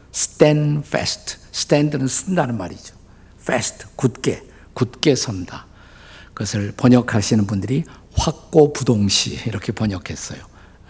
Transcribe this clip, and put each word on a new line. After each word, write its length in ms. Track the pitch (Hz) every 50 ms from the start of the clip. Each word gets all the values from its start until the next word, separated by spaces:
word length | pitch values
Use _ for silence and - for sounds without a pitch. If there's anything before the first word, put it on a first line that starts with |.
| - - -
스탠드패스트, 1200 | - - - - - 160 151 151 151 147 147 147 147 139 - - - - - - - - - - - - -
스탠드는 560 | - - - - 156 147 147 147 147 139 135
쓴다는 500 | 127 - - - 190 185 175 143 123 117
말이죠. 380 | 107 90 85 - - - - - - - - - - - - - - -
패스트, 420 | - 131 117 - - - - - - -
굳게, 460 | - - 120 - - - 131 92 - - - - - - - -
굳게 420 | - 123 - - - - 160 131
선다. 500 | - - - 101 92 90 - - - - - - - - - - - - - - - - - -
그것을 380 | - 110 98 - 104 101 101 -
번역하시는 680 | - - 123 123 123 117 - - 107 92 - 120 107 101
분들이 360 | 104 107 98 92 - 131 156 160 - - - - - -
확고부동시 1300 | - - 165 147 - - - - 160 147 147 147 - 127 135 120 104 101 98 - - - 127 123 - -
이렇게 260 | 117 101 101 - - 98
번역했어요. 680 | - 110 104 95 87 - - 80 - - - - - - - - - - - - - -